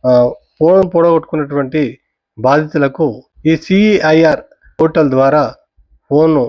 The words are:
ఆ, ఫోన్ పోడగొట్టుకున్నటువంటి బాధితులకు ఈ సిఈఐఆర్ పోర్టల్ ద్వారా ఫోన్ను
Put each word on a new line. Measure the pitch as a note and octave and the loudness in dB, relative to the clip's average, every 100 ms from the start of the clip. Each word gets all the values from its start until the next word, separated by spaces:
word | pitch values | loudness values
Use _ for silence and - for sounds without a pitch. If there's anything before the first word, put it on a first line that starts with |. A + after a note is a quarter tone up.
ఆ, | B2+ B2 B2 - _ | 2 2 0 -4 _
ఫోన్ | _ D#3 F#3+ F3+ | _ 2 2 0
పోడగొట్టుకున్నటువంటి | F3 E3+ E3 D#3+ D#3 C#3+ C#3+ C3 D#3 C3+ - _ _ _ - | 0 2 0 -2 -8 -6 -6 -4 -4 -4 -8 _ _ _ -4
బాధితులకు | B2 D3 D#3 D#3 C#3 C3+ D3+ A2 _ _ D#3 | 0 0 -2 -4 -4 -2 -4 -4 _ _ -2
ఈ | D#3+ | -2
సిఈఐఆర్ | - F#3+ G#3+ G3 D#3 D#3+ D#3+ C#3+ - _ _ - | -2 0 2 0 2 2 2 0 -6 _ _ -2
పోర్టల్ | D#3+ E3 D3+ | -2 0 0
ద్వారా | C3 C3+ D3+ B2 - _ _ _ _ _ | 2 2 0 -2 -8 _ _ _ _ _
ఫోన్ను | C#3+ D#3+ D3 | 0 2 0